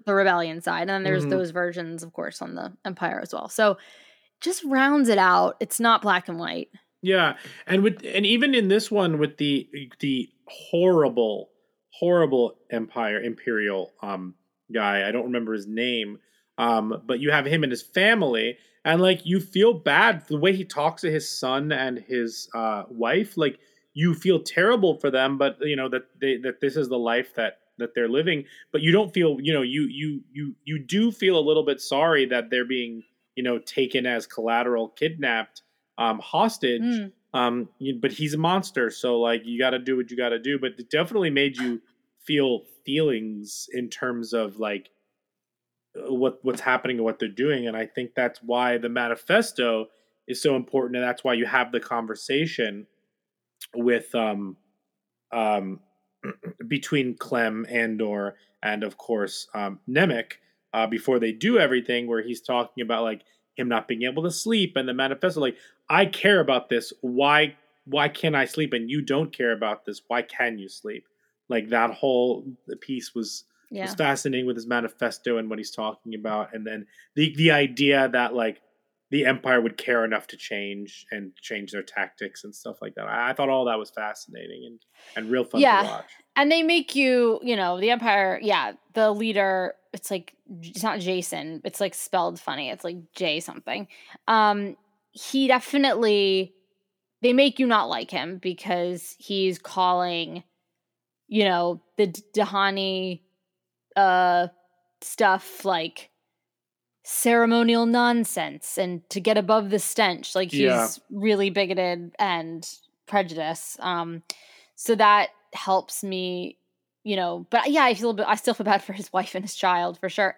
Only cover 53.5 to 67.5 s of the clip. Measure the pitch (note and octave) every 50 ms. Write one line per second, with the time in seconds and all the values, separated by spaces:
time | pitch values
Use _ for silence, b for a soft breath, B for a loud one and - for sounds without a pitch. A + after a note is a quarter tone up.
53.5 | _ _ - - - A#2+ A#2 B2 A#2+ A2+ - - - A#2+ A2+ G#2+ G#2 G2+ G2+ F#2+
54.5 | F#2 - _ _ _ _ _ _ _ _ _ _ _ _ _ _ A2+ A#2 A2 G#2+
55.5 | G#2+ G2+ G2 F#2+ F#2+ F2+ - _ _ _ _ _ _ _ - G2+ - - - -
56.5 | - - A#2+ A#2 C#3 C#3 - - D#3 C#3+ C3 B2+ A#2+ - - - C3+ A#2+ A#2 A2+
57.5 | A2 A2 A2+ G#2 A#2+ A#2 A#2 A2+ A2 G#2+ A2+ G#2 G#2 G#2 G2+ G2+ b b b b
58.5 | b b - G#2+ G#2+ G#2+ G#2+ - - - - - A#2 G#2+ G2+ F#2+ - - - -
59.5 | - G#2+ G2+ G2 G2 - _ - B2+ D3+ F#3+ F3+ B2+ A2+ - - - - _ _
60.5 | _ _ _ _ - A2+ A2+ G#2+ A#2 A2 - - B2+ A#2+ A2+ A2+ A2 A2+ C#3 G#3+
61.5 | B3 G#3+ D#3+ C3+ C3 B2 A#2+ - B2 A#2+ A#2+ A#2+ A#2 A2+ G#2+ A#2+ A#2+ A2+ - -
62.5 | B2+ A#2+ A#2+ - - B2 A#2 A2 A#2 A2+ A2+ A2 A2 - - _ _ _ _ _
63.5 | _ - B2+ B2 A#2 A2 - - B2 A2+ A#2+ B2+ C3+ D#3 D#3+ F3+ E3+ - - A3
64.5 | A3+ G#3+ F#3+ E3 - C#3 C3 C3 B2+ B2+ C3+ C3+ C3 C3+ - F#3 D#3+ D#3+ C#3 B2
65.5 | A#2 b b b b b _ - D#3 F3 G3 G3 G3 - - G3 G3+ F#3 D3+ C3+
66.5 | C3 A#2+ - - B2+ A#2 A2+ - - - - B2 B2 B2+ C#3 C#3+ D3 D3+ D#3 C#3+